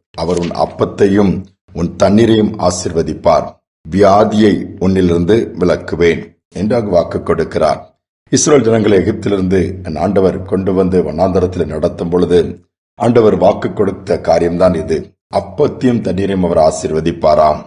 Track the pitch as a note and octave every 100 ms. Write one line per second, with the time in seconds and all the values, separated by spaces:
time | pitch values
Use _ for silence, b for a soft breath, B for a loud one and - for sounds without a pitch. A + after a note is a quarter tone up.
0 | _ - E2 F2+ F2 - D#2 - G#2 -
1 | G2+ G2 G2 F2+ - _ _ E2 F2 -
2 | F#2+ G#2 A2+ A2 G#2+ - F2 F#2 - E2
3 | D#2 D2+ E2+ D2+ - - _ _ D#2+ F2+
4 | G2 G2+ G#2+ G#2+ G#2+ F2+ - - F#2+ F#2+
5 | F2+ E2+ F2 A2+ - D#2+ F2+ D#2 - D#2
6 | E2+ C#2+ - _ _ F2 G#2+ A#2+ G#2 F2
7 | D#2+ F#2 - E2 D#2 - D2+ - - _
8 | _ _ _ B2+ D#3 D3 A2+ A2+ G#2+ G2
9 | F2+ G2+ G2 G2+ F#2 F#2+ E2+ F#2 E2+ D2+
10 | F#2 G2+ F#2 E2 F#2 F#2+ F#2+ F#2 F#2 F#2
11 | D2+ D2+ F#2+ F#2 F2+ F2+ D#2 D#2 E2 -
12 | F2 F2 F2+ - F#2+ - _ _ _ _
13 | A#2 A#2 G#2+ F#2 F#2 G#2+ - G2+ G2 F#2
14 | - E2 - E2 E2+ F2 F#2 E2 D2 D#2
15 | - _ _ F#2+ - - C#3+ - B2+ A#2
16 | F#2+ F2+ G2 F#2+ F2 E2 D#2+ - D#2 D#2
17 | D#2+ E2 D#2 D2+ D2+ D2+